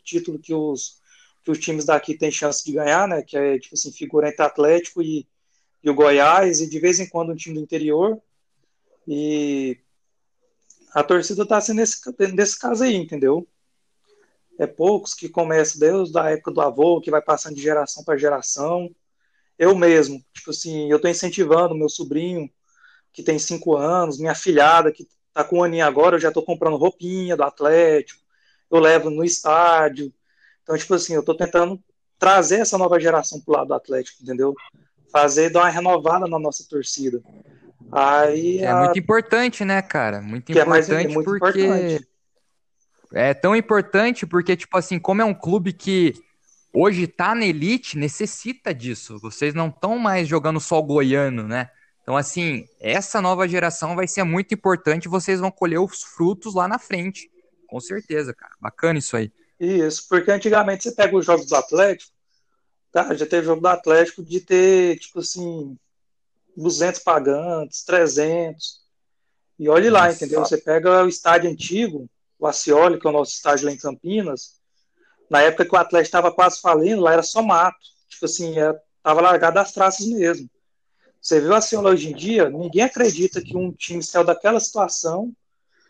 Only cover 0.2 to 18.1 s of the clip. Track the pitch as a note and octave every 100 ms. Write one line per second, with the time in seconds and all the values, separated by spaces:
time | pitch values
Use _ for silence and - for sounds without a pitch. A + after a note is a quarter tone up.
0.2 | E3+ D3+ D#3 D#3+ D3+ C3+ - _ _ _
1.2 | _ _ - D#3 - D#3 D3 D3+ D3+ D#3
2.2 | D#3+ - D3 C#3 - C#3+ D3 E3 G3 E3
3.2 | - D3 C#3+ C3+ - - D3 - C#3 D3+
4.2 | D3 D3 D3 - D3 E3+ E3+ - D#3+ D3+
5.2 | - _ _ _ _ _ D3+ C#3 D3 C#3+
6.2 | D3 F3 F#3+ D#3+ D#3+ D3+ F3 E3+ F3+ E3+
7.2 | E3 D#3+ E3 D#3 D3+ D#3+ D#3 D3+ G3 A3
8.2 | _ _ _ _ _ _ _ _ - D3
9.2 | D3+ D3+ D3 C#3 C3+ B2 _ _ _ _
10.2 | _ _ _ _ _ _ _ D3 D3 F3+
11.2 | E3+ G3 G#3 G#3+ G3+ A3 A3+ - - B3+
12.2 | G3 F#3 G3+ - B3 A3+ B3+ G3+ D#3+ D3+
13.2 | C3+ D#3 F3 _ _ _ _ _ _ _
14.2 | _ _ _ - D3+ - E3+ G#3 G3+ -
15.2 | E3 F3 E3 D#3+ D3+ D3+ D3+ F#3+ F3 E3
16.2 | D#3+ D#3 - D3+ C#3+ B2 D#3+ E3 - D3+
17.2 | D3+ D3 D#3 C#3+ C#3+ D3+ C#3+ - D3+